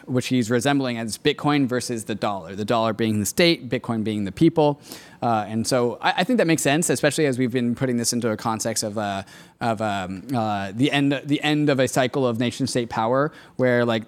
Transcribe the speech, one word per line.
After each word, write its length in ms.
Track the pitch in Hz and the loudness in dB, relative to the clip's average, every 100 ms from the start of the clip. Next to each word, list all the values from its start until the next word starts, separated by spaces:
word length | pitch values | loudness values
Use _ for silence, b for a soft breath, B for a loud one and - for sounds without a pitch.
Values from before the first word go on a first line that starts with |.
| - | -4
which 220 | 127 - | -2 0
he's 220 | 127 110 | 0 2
resembling 480 | 120 139 143 131 117 | 0 2 0 -2 -4
as 200 | 113 - | -6 -2
Bitcoin 500 | 147 135 147 147 123 | -2 0 0 2 2
versus 380 | 123 - 117 107 | -2 -4 -8 -6
the 100 | 104 | -4
dollar, 400 | 110 98 82 98 | -2 -4 -8 -6
the 80 | |
dollar 300 | 104 120 113 | 0 2 2
being 260 | 107 113 107 | 0 0 0
the 60 | 98 | 0
state, 420 | - 170 165 120 | 2 4 2 -2
Bitcoin 360 | 127 - 113 | -4 -2 -2
being 200 | 107 107 | -2 -2
the 80 | 98 | -4
people. 480 | - 165 165 147 143 B B B B | 4 4 4 2 0 B B B B
Uh, 240 | 120 110 101 | -2 0 -2
and 180 | 110 110 | -4 0
so 320 | 127 120 - | 0 0 0
I, 120 | 175 180 | -2 0
I 60 | 180 | 0
think 120 | 240 | 2
that 100 | 165 | 2
makes 140 | 160 | 2
sense, 280 | 143 151 - | 2 2 0
especially 360 | 135 151 - 143 | 2 0 2 0
as 120 | 123 | 2
we've 140 | 127 | 0
been 240 | 127 120 117 | 0 0 0
putting 200 | 135 120 | 0 0
this 160 | 113 | 0
into 180 | 120 117 | 0 -2
a 60 | 107 | -2
context 480 | 120 110 117 107 | -2 -2 -2 -2
of, 140 | 110 107 | -4 -2
uh, 260 | 101 98 - B B - | -2 -4 -8 B B -4
of, 200 | 120 107 | -2 0
um, 460 | 110 101 92 95 113 127 | -2 -2 -6 -8 -4 -2
uh, 380 | 110 101 98 107 | 0 -2 -4 0
the 160 | 139 | 2
end, 300 | 139 139 135 | 2 2 0
the 180 | 143 147 | -2 -2
end 280 | 151 151 147 | 0 2 2
of 100 | 135 | 2
a 80 | 127 | 2
cycle 400 | 143 127 143 127 | 2 0 2 0
of 120 | 113 | 0
nation 280 | 120 - 127 | -2 -2 -2
state 220 | 127 113 | -2 -2
power, 420 | 117 113 131 151 B B - | -2 0 2 0 B B 0
where, 300 | 127 120 120 | 2 4 2
like, 180 | 113 | 0